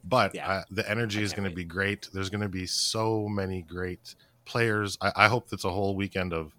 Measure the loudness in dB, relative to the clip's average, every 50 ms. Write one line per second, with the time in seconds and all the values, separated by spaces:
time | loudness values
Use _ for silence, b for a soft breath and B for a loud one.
0 | -2 2 4 4 4 4 2 -4 -2 0 -2 -2 -2 -4 -4 -4 -2 0 0 0
1 | 0 0 0 0 0 0 -2 -2 -2 -2 -2 -4 -6 -6 -2 0 0 0 0 -4
2 | -8 -10 -6 -4 -4 -2 -2 -2 -4 -2 -4 -6 -6 -4 -2 -2 -2 0 0 0
3 | 0 0 0 0 -2 -2 -2 -2 -2 -2 -4 -6 -8 -8 -8 -6 -6 -6 -6 -8
4 | _ -20 -20 b b b b b _ -4 0 2 2 2 2 2 0 0 -2 0
5 | -2 0 6 8 8 8 8 4 -2 -4 -10 -4 -4 -2 0 0 0 0 0 0
6 | -2 -2 0 -2 -2 0 -2 -4 -4 -6 -14